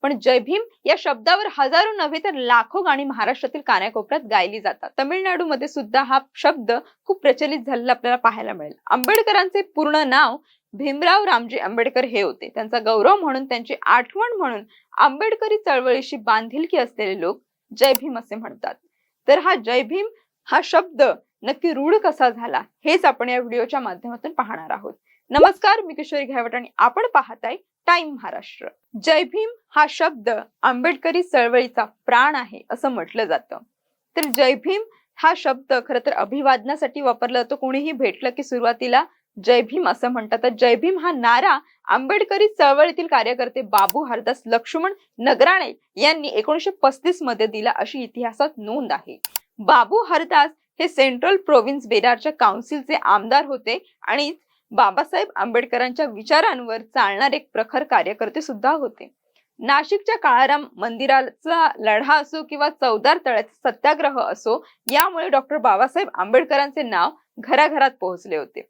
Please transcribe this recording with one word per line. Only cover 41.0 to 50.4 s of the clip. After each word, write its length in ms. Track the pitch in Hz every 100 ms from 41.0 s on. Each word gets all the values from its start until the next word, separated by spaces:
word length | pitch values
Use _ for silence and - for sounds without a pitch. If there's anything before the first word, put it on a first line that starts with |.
| 330
नारा 460 | 302 233 233 370 302 _ _ -
आंबेडकरी 600 | 247 269 415 440 392 427 427
चळवळीतील 480 | 285 277 311 330 330
कार्यकर्ते 560 | 269 226 247 247 262 220
बाबू 340 | 208 196 285
हरदास 380 | 285 233 - 214 -
लक्ष्मण 460 | 233 233 320 349 392 _ -
नगराणे 540 | 240 269 302 381 311 - _ -
यांनी 320 | 277 320 294
एकोणीसशे 420 | - 214 311 359 381
पस्तीस 400 | 269 269 339 359
मध्ये 240 | 285 220 220
दिला, 240 | 214 220
अशी 320 | - 208 277
इतिहासात 560 | 233 - 240 220 294 302
नोंद 340 | 208 247 240
आहे. 260 | 143 - - - - _ _
बाबू 440 | 202 294 240 415
हरदास 460 | 381 330 330 330